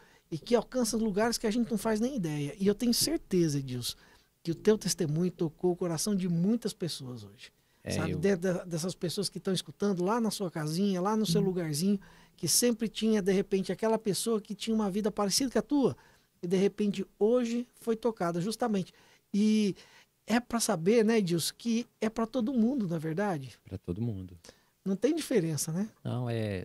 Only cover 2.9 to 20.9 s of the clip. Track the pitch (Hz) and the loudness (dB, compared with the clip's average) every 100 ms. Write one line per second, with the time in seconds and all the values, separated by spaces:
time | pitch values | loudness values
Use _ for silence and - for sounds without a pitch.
2.9 | 233 - 330 - 185 165 143 135 123 117 | 2 0 -2 0 2 2 0 -2 -6 -6
3.9 | - - - _ _ - 160 208 214 185 | -10 -16 -20 _ _ -8 0 2 2 0
4.9 | - 160 151 180 - 165 - 180 175 180 | -2 -2 0 -2 0 -4 0 0 0 -2
5.9 | 160 220 196 185 165 190 233 202 - 170 | -2 -2 0 0 2 2 0 -2 -6 -6
6.9 | - 131 120 101 107 - _ _ _ - | -6 -10 -12 -14 -18 -20 _ _ _ -6
7.9 | 95 92 156 196 190 185 180 185 165 180 | -2 -2 0 0 0 0 -2 -4 -6 -6
8.9 | - 175 - 180 175 190 180 - - 202 | -4 -6 -4 -6 -6 -4 -4 -4 -4 -2
9.9 | 180 180 233 220 - 185 165 151 165 202 | 0 0 0 -2 -2 -4 -4 -2 0 0
10.9 | 180 190 220 202 202 196 180 160 147 196 | 0 0 0 2 2 2 0 -2 0 0
11.9 | 202 - - - - 156 - 240 226 220 | 0 -4 -20 -20 -6 0 4 2 2 -4
12.9 | - 220 214 190 190 190 190 190 185 220 | 0 2 2 4 2 2 0 -2 -2 0
13.9 | 220 214 170 226 220 214 202 - 220 208 | 2 0 -2 0 -2 -4 -6 -2 0 0
14.9 | 196 208 - 202 - 269 220 - 285 220 | 0 -2 0 0 2 2 0 2 2 2
15.9 | 120 - _ _ _ 175 185 196 202 208 | 0 -10 _ _ _ 0 2 2 2 -2
16.9 | 190 185 - 208 247 233 240 247 - - | -2 -6 0 2 4 2 -2 -6 -6 -4
17.9 | 220 240 220 170 170 190 214 240 202 175 | -2 -2 0 -2 -2 -2 -2 0 0 -4
18.9 | - _ _ _ 202 214 214 208 - - | -10 _ _ _ 2 4 4 2 -2 -12
19.9 | - _ _ - 233 - 233 - 185 165 | -20 _ _ -2 -2 0 -2 0 2 4